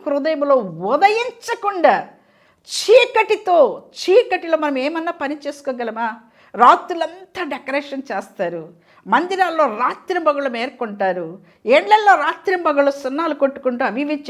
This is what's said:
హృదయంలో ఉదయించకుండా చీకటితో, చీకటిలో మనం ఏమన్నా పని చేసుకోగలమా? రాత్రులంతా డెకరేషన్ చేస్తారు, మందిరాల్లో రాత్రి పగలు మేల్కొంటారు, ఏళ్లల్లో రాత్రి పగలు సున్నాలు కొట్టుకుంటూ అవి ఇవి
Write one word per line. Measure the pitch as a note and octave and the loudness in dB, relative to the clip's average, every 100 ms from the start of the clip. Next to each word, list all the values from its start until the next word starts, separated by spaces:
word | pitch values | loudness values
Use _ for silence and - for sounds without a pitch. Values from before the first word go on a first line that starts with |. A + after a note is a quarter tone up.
| D4+ | -4
హృదయంలో | C#4+ D4 D#4 C#4+ C4+ | -2 -2 -2 2 2
ఉదయించకుండా | F#3+ D#3+ F#3 C#4 G4 A4 A#4+ - - A#4+ G4+ F#4+ D4+ F#3 - - _ _ _ _ | 0 -6 -2 2 2 2 -4 -10 -10 -6 -6 2 2 2 -2 -16 _ _ _ _
చీకటితో, | - - - B4 B4 A4+ G#4+ G#4+ - E4+ B3 E3+ - - | -12 -6 4 6 6 0 0 0 2 4 4 2 -14 -10
చీకటిలో | - G4+ A#4 F#4 E4+ D#4+ | 2 4 4 -2 -2 -2
మనం | D4+ C4+ | -2 -2
ఏమన్నా | C4+ E4 E4 | -4 -4 -6
పని | E4+ C#4 D4 C#4+ | -6 -6 -8 -10
చేసుకోగలమా? | C#4+ - B3 A#3 A3 A3+ A3 _ _ _ | -10 -8 -6 -6 -4 -6 -6 _ _ _
రాత్రులంతా | - B3+ F4 - F4 D#4+ F4 F#4 - | 4 6 6 2 -6 -6 -8 -16 -10
డెకరేషన్ | E4+ C4+ - C#4 C#4+ C4+ C4 | -8 -8 -6 -6 -6 -10 -8
చేస్తారు, | G3 G3+ - F3 E3+ D#3+ F3 _ _ F3+ | -8 -8 -6 -6 -6 -12 -20 _ _ 0
మందిరాల్లో | A3+ F4 F#4+ F4+ D#4+ C#4+ | 0 0 -2 -2 2 0
రాత్రి | G#3 B3+ F4+ - F4+ | 0 -4 -4 -6 -2
పగలు | D#4+ C#4+ C#4 | 0 0 -2
మేల్కొంటారు, | A#3 B3+ - A#3 G3+ F#3+ F3+ E3 F#3 _ _ - | -4 -6 -6 -8 -2 -2 -2 -6 -12 _ _ 2
ఏళ్లల్లో | C#4 G4+ G#4+ G#4 | 2 4 4 6
రాత్రి | F4 D4 - - F#4 | 4 2 -4 -2 -2
పగలు | E4 C#4+ C#4+ | 0 2 0
సున్నాలు | C#4 C4+ C#4 E4 | 0 -6 -4 -4
కొట్టుకుంటూ | D4 C#4 C4+ B3+ A#3+ | -2 -2 -2 -4 -2
అవి | B3+ G#3+ | -4 -2
ఇవి | D4 D4+ | -4 -4